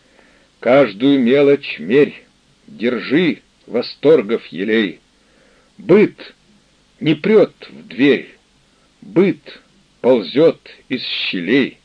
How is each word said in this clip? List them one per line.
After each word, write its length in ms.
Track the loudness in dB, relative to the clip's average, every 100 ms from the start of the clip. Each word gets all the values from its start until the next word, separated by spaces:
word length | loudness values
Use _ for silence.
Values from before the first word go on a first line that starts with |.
| _ _ _ _ _ _
Каждую 600 | 2 2 2 0 0 2
мелочь 580 | 2 2 2 0 -4 -12
мерь, 440 | -2 0 0 -4 _ _ _ _ _
держи 720 | -6 -6 -6 -4 -2 -2 -4 _ _ -8
восторгов 800 | -8 -8 -4 2 2 2 -6 -8
елей. 520 | -8 -2 -2 -2 -8 _ _ _ _ _ _ _ _
Быт 560 | 2 2 2 -2 -20 _ _ _ _ _ _ -8
не 140 | -4
прёт 380 | -4 2 2 2 _ -20
в 180 | -20 -14
дверь, 480 | -2 0 0 -4 _ _ _ _ _ _ _
быт 640 | -6 0 0 -2 -12 -20 _ _ _ -6
ползёт 600 | 0 0 0 2 2 0 -14 -20 -10
из 140 | -10
щелей. 760 | -8 -10 -8 -8 -2 0 -2 -6